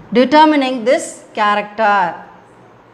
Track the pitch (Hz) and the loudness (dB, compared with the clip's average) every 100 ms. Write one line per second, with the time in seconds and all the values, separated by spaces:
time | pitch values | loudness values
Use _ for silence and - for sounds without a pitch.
0 | - 214 254 302 311 302 262 262 220 311 | -4 0 2 4 4 2 -2 -4 -2 -2
1 | - - - - 208 208 208 - 220 202 | -4 -16 -14 -4 -2 -2 -6 -4 -2 0
2 | 175 - - - - - - - _ | -2 -6 -18 -20 -20 -20 -20 -20 _